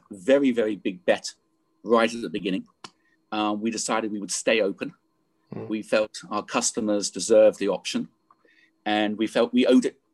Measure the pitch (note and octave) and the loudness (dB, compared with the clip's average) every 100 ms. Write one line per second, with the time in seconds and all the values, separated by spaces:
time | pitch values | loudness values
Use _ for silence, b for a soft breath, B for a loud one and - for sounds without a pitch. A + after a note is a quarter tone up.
0 | - G2+ F2+ C#3 C#3 A#2 A2 G#2 G#2+ F2+ | -10 -6 2 4 4 2 0 -2 -6 -4
1 | - G2+ - - _ _ _ _ G2 A#2 | -2 -2 -2 -16 _ _ _ _ 0 2
2 | A2+ A#2 G#2 D#2+ F#2 F#2 - _ - _ | 2 -2 -8 -6 -4 -4 -6 _ -20 _
3 | _ _ _ G#2+ G#2+ G#2+ A2 A2 - A2+ | _ _ _ -4 -4 -2 -4 -4 -2 -2
4 | A2 G#2 G2 - - A2+ G2+ F#2+ - - | -4 -6 -8 -4 0 2 2 -2 -10 -12
5 | _ _ _ _ _ - A2 G#2+ G#2+ A2 | _ _ _ _ _ -14 -8 -8 -2 -2
6 | G#2+ - - G#2 - C3 A#2+ - G#2+ G#2 | -2 -6 -10 -8 -4 -4 -2 -2 -2 -2
7 | G2 - F#2 A2 G#2+ - G2+ F2+ - A#2+ | -4 -6 4 6 6 6 -2 -4 -4 -6
8 | B2 _ _ b b b b b - G#2+ | -6 _ _ b b b b b -4 0
9 | G#2+ G#2 G#2+ B2+ A#2 B2 B2+ B2+ A#2+ - | 0 -2 -2 0 2 2 4 4 4 -4
10 | _ | _